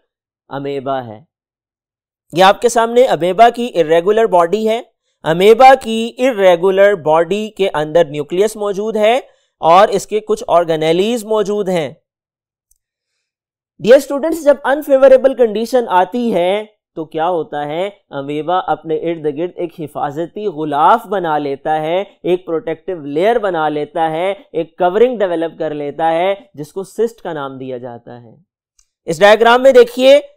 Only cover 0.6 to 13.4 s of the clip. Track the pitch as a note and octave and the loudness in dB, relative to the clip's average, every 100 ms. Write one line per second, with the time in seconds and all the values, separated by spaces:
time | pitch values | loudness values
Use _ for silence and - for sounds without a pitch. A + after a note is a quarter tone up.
0.6 | C#3 C#3 C3 C3+ A#2+ G#2+ D#3+ _ _ _ | -8 -8 -6 -6 -8 -16 _ _ _ _
1.6 | _ _ _ _ _ _ _ D#3 F#3+ G3+ | _ _ _ _ _ _ _ 2 2 4
2.6 | A#3+ A#3 A3+ A#3+ B3+ E3 F3 F#3 A#3 A#3+ | 0 0 2 2 2 2 0 4 4 2
3.6 | A#3+ F3+ D#3 E3 F3 G#3+ A3+ F3+ E3+ G#3 | -2 -2 2 2 2 2 2 2 2 0
4.6 | A3 A3+ - _ _ _ D3 E3 G3+ A3+ | -2 -4 -8 _ _ _ -4 2 4 8
5.6 | C4 C4+ A3+ A3+ A#3 - B3+ G#3 F#3+ F3 | 8 6 2 -6 -6 -2 -2 2 2 4
6.6 | F#3+ F#3+ G3+ G3+ D3 D#3+ E3+ G3+ G#3+ - | 2 4 2 2 0 0 0 -4 -6 -4
7.6 | F#3+ D3 D3+ D#3+ D3+ D3 C#3+ F3 G#3 G#3+ | -4 -4 0 0 0 -4 -6 -2 -2 -4
8.6 | G3+ F#3+ A3 G#3+ G#3+ B3 - _ _ _ | -6 -6 -6 0 0 0 -4 _ _ _
9.6 | D#3 F3+ G#3 F3+ - G#3 G#3 G#3 - E3 | 4 4 4 0 -4 -6 -4 -6 0 0
10.6 | E3+ D#3+ D#3+ E3+ G#3 A#3+ G#3 A3 G3 G#3 | 0 0 0 0 0 -4 -2 -2 -2 -4
11.6 | F#3+ F3+ C#3 - _ _ _ _ _ _ | -2 -4 -6 -10 _ _ _ _ _ _
12.6 | _ _ _ _ _ _ _ _ | _ _ _ _ _ _ _ _